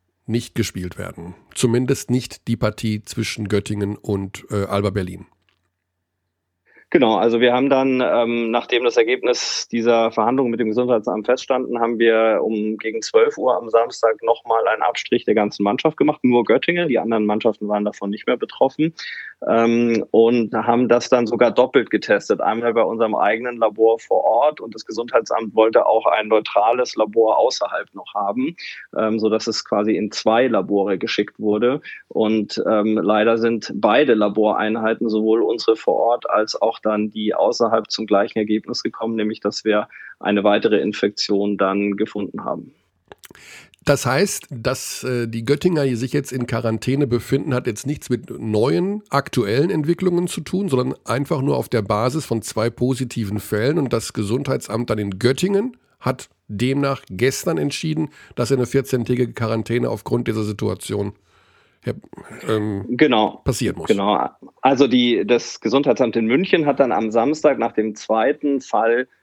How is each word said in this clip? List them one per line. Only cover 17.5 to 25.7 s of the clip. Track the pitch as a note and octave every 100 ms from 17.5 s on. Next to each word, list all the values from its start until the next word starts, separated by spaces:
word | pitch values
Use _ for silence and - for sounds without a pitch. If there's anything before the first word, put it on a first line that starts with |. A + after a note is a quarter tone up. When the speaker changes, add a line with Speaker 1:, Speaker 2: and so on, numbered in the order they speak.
| G#2 G#2
Speaker 2:
waren | G#2
davon | G#2 - G2+
nicht | G#2 -
mehr | B2
betroffen, | - - C3 - D#3+ - - - - - -
ähm, | A2+ A#2 A#2 A#2 A2+ -
und | A2+ A2+ A#2+ A2
haben | A#2 A2 A#2 B2
das | A#2+ -
dann | B2+ A2+
sogar | A2+ B2
doppelt | G2+ B2+ C3 A2+
getestet. | G#2+ - G#2 - G2+
Einmal | - A2 A#2+
bei | A2+
unserem | F#2+ A2+ A2+ G#2+
eigenen | G2+ A2+ B2 A#2+
Labor | A2 G#2+ A2+ A2+
vor | - G#2
Ort, | F#2 A2+ D3 D3+
und | A2
das | A2 -
Gesundheitsamt | A2 A#2+ A#2+ A2 - A2 G#2
wollte | A2